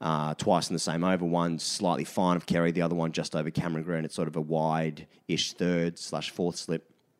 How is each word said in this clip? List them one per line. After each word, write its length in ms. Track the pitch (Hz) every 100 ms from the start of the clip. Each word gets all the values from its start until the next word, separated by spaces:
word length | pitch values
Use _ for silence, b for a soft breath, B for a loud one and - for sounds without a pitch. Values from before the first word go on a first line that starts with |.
uh, 320 | 80 78 78 78
twice 340 | 104 87 -
in 40 |
the 60 | 85
same 240 | 85 82
over, 220 | 92 92 87
one 320 | 85 85 82
slightly 460 | - - 92 71
fine 320 | 80 - 92 87
of 80 | -
Carey, 260 | 87 85
the 100 | 85
other 120 | 82 85
one 160 | 82
just 240 | 80 80 80
over 140 | 76
Cameron 340 | - 87 80
Green. 220 | 80 82 78
It's 80 | -
sort 120 | 80
of 80 | 80
a 60 |
wide-ish 1120 | 78 80 80 80 80 76 - _ - 82 -
third 440 | - 90 87 85 82
slash 320 | - 78 -
fourth 280 | - 87 82
slip. 320 | - 80 - _ _ _